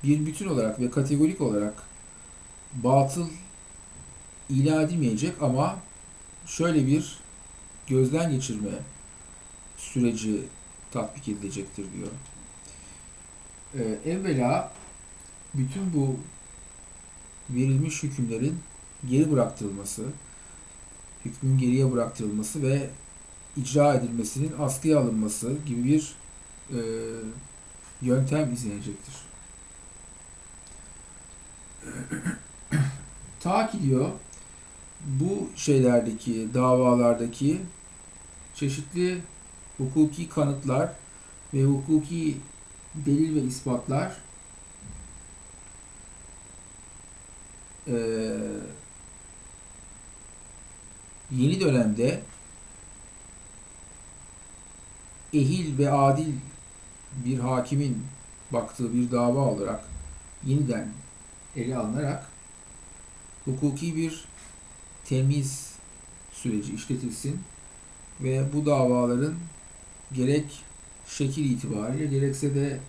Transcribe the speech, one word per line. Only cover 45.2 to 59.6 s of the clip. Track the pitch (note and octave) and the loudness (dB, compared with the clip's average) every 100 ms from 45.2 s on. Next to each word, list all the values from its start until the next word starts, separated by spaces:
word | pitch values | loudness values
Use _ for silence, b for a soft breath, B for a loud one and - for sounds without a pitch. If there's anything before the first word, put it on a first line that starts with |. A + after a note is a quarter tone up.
| - - - - - - - - - - - - - - - - - - - - - - - - - - - | -16 -16 -16 -16 -16 -16 -14 -14 -14 -14 -14 -14 -14 -14 -14 -14 -14 -14 -14 -14 -14 -14 -14 -14 -14 -12 -2
e, | A#2+ A2+ A2+ A2 G#2+ G#2+ G#2 G2 - - - - - - - - - - - - - - - - - - - - - - - - - - | -2 0 -2 -2 -2 -4 -6 -8 -12 -16 -16 -16 -16 -16 -16 -16 -16 -16 -16 -16 -16 -16 -16 -16 -16 -16 -16 -16 -16 -16 -16 -16 -16 -4
yeni | B2+ C3+ F#3+ | 4 4 6
dönemde | F3+ B2+ A2 G#2+ B2+ - - - - - - - - - - - - - - - - - - - - - - - - - - - - - - - - | 6 6 6 4 4 2 -6 -16 -16 -16 -16 -16 -16 -16 -16 -16 -16 -16 -16 -16 -16 -16 -16 -16 -16 -16 -16 -16 -16 -16 -14 -14 -14 -14 -14 -14 0
ehil | D3+ C3+ F#3 D#3+ C3+ | 4 4 4 2 4
ve | C#3+ | 6
adil | C#3+ C#3 C#3 D#3 C3 - - - - - - - C3+ A#2+ | 8 8 8 4 -2 -4 -14 -16 -18 -18 -18 -12 -4 0
bir | C3 | 2
hakimin | B2 B2+ B2 C#3 C#3+ A2 - - - - - | 4 2 4 2 2 0 -4 -10 -18 -18 -2
baktığı | A#2+ A2+ - A#2+ | -2 -2 -2 0
bir | B2 A#2+ | 2 4
dava | B2 A#2+ C3 | 4 6 6
olarak | C3+ G2+ | 4 4